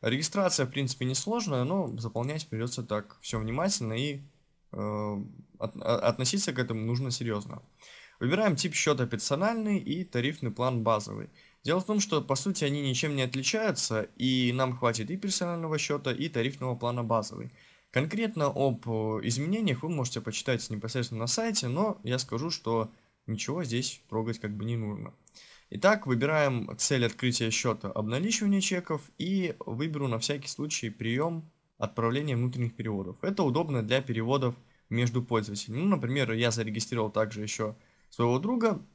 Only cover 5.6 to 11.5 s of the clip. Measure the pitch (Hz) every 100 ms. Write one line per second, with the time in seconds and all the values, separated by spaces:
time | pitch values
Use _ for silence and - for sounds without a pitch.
5.6 | 107 - - 120 104 - 127 202 196 127
6.6 | 123 113 110 123 135 120 120 104 101 -
7.6 | - _ - - - _ 120 175 214 151
8.6 | 180 147 - 147 120 101 - 143 196 226
9.6 | 214 202 - 151 180 123 120 156 123 104
10.6 | 127 123 113 110 101 104 107 - -